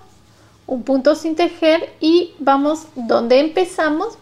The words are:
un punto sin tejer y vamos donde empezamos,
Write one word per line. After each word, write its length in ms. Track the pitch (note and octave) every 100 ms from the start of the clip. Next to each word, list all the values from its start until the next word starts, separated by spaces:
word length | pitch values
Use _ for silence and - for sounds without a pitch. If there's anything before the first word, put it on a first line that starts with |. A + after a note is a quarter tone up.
| - _ _ _ _ _ -
un 160 | B3+
punto 320 | A3+ C4+ C#4 D#4
sin 180 | E4
tejer 580 | D#4+ F4 - D#4+ E4 - -
y 340 | D#4 E4+ F4+ -
vamos 480 | C4+ C#4 C#4+ D#4 -
donde 460 | - A#3 A#3 A#3 B3+
empezamos, 760 | D#4 F#4 F4 - D#4 D#4 A4 -